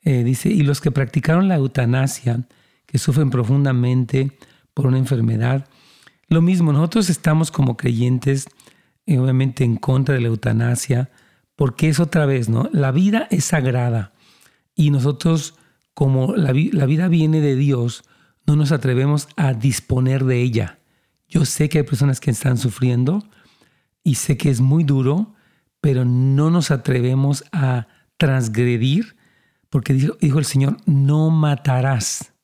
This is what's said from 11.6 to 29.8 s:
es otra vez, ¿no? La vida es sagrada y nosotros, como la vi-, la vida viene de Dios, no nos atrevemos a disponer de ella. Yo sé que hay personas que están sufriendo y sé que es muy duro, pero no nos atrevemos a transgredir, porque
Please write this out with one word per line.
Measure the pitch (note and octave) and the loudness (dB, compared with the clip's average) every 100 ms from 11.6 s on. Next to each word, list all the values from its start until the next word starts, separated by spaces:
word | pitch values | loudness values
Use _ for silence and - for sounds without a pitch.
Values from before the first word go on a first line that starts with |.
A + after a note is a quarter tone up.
| C#3 - D#3 | -4 0 -2
es | C#3+ | 0
otra | E3+ E3+ C#3+ | 0 0 0
vez, | C3+ A2 | 0 0
¿no? | A2+ A#3+ | -2 0
La | A3+ C3+ | 0 0
vida | C3+ F#3+ A3+ E4 | 2 2 0 -2
es | G3 | -2
sagrada | - D#3+ B2+ B2+ A#2+ A#2 F#2+ _ _ _ _ _ _ | 0 0 0 0 -2 -2 -6 _ _ _ _ _ _
y | - D3 | 0 2
nosotros, | C#3+ C3 C#3+ E3 E3 C#3+ _ _ _ _ | 2 0 -2 0 0 -2 _ _ _ _
como | - C#3 C3 C3 | -2 0 2 0
la | A#3+ D3 | 0 0
vi-, | C3 G3 | 0 0
la | E3+ C3+ | 0 0
vida | D#3 F3+ | 0 2
viene | E3+ D#3 D#3 | 2 2 2
de | D3 C3 | 0 0
Dios, | C#3+ C3 A#2+ - _ _ _ _ - | 0 0 -2 -6 _ _ _ _ 0
no | D3+ | 0
nos | C#3+ | 2
atrevemos | D3+ C3+ B2 C#3 D3 - - | 0 0 0 0 -2 -4 -2
a | C#3+ | -2
disponer | A#2 C3+ A#2+ - C3 B2+ C3+ | 0 -2 -2 -2 -2 0 0
de | C3 B2 | 0 0
ella. | B2+ A2 G2+ - _ _ _ _ _ | 0 -2 -4 -10 _ _ _ _ _
Yo | E3 | -2
sé | C#3 - D3+ | -2 0 0
que | D#3 | 0
hay | |
personas | C#3+ B2 C#3+ C3 | -2 0 0 0
que | - | -2
están | A#2 C#3 B2 | -2 0 0
sufriendo | A#2+ - B2+ A#2+ B2+ G3 - _ _ _ _ _ _ _ | -2 -2 -2 0 0 -2 -6 _ _ _ _ _ _ _
y | - B2+ | -2 -2
sé | - C#3 | -2 -2
que | D3 | 0
es | B2 | 2
muy | C3 D3+ | 2 2
duro, | D#3 C#3 C3 D#3 A3 _ _ _ _ _ | 2 0 2 0 -4 _ _ _ _ _
pero | D3 B2+ B2 | -2 0 0
no | B2 C3 C3+ D3+ | 2 2 2 2
nos | F3 D3 | 0 0
atrevemos | C3+ B2+ B2+ B2 C3 C#3 C#3+ - | -2 0 0 0 0 0 -2 -4
a | F3 C3+ B2 A#2 _ _ _ | -2 0 -2 -6 _ _ _
transgredir, | D3 C3 A2+ G#2+ B2 A#2+ B2+ D#3 A3+ _ _ _ _ _ _ | 0 2 0 0 0 0 0 0 -4 _ _ _ _ _ _
porque | C#3+ | -4